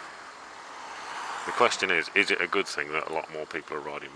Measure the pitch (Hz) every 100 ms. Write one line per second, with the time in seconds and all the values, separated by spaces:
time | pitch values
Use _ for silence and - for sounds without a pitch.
0 | - - - - - - - - - -
1 | - - - - - - 120 - 95 87
2 | 78 - 101 90 87 101 95 - 73 78
3 | - 80 78 80 78 80 73 76 73 73
4 | 71